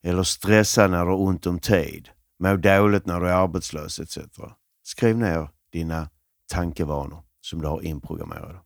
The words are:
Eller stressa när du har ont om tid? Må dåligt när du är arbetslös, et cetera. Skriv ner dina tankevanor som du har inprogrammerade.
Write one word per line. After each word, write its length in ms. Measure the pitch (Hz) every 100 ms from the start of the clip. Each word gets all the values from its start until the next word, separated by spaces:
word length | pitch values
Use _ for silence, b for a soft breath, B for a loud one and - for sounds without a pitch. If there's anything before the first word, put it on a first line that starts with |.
Eller 200 | 87 90
stressa 640 | 92 - 98 107 107 - 98
när 180 | 90 87
du 60 |
har 100 | 95
ont 240 | 95 92 90
om 140 | 87
tid? 500 | - 95 71 80 - _ _ _
Må 160 | 92 98
dåligt 500 | 98 98 104 101 92
när 140 | 87
du 100 | 90
är 40 |
arbetslös, 680 | 90 92 87 - 78 76 -
et 100 | 80
cetera. 460 | - 73 - - - _ _
Skriv 340 | - - 113 113
ner 320 | 110 82 78 _ _
dina 380 | 85 82 80 80 _ _ _ _
tankevanor 720 | 90 87 - 76 71 69 76 _ _
som 200 | - 82
du 60 | 76
har 140 | 78
inprogrammerade. 760 | 80 73 - 80 78 78 78 90